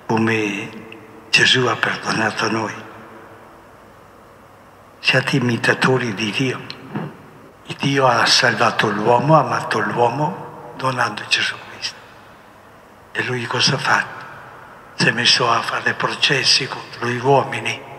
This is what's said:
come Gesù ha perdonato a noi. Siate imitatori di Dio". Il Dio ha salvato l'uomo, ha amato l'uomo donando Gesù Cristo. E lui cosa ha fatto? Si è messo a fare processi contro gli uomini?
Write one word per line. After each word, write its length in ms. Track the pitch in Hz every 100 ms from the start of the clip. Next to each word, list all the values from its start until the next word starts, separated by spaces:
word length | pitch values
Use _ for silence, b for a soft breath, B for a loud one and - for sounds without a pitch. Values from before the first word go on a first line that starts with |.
| -
come 600 | 113 113 110 107 98 110 - - - - - -
Gesù 360 | - - 123 123
ha 100 | 107
perdonato 680 | - - - 101 107 104 113
a 40 |
noi. 240 | 110 107 - - - - - - - - - - - - - - - - - - - - - - -
Siate 360 | - 131 127 139
imitatori 800 | 120 113 120 110 - 131 120 95
di 160 | 107
Dio". 340 | - 131 113 - - - - 151 - - - - - -
Il 100 | -
Dio 320 | 139 139 131
ha 180 | 117 117
salvato 640 | - 123 110 117 - 113
l'uomo, 460 | 101 107 123 139 156
ha 60 |
amato 380 | 127 113 - 117
l'uomo 920 | 104 110 120 131 151 - - - - -
donando 460 | 135 127 117 104 -
Gesù 280 | - - - -
Cristo. 260 | - - - - - - - - - - - - - -
E 120 | -
lui 220 | 113 127 117
cosa 300 | - - 143
ha 20 |
fatto? 480 | - 107 - - - - - - - - - -
Si 120 | -
è 40 |
messo 400 | 117 123 - 123
a 100 | 117
fare 320 | - 127 120
processi 720 | 113 123 113 - 143 120 - 135
contro 400 | - - - 120
gli 120 | 123
uomini? 600 | 127 139 110 117 120 117 -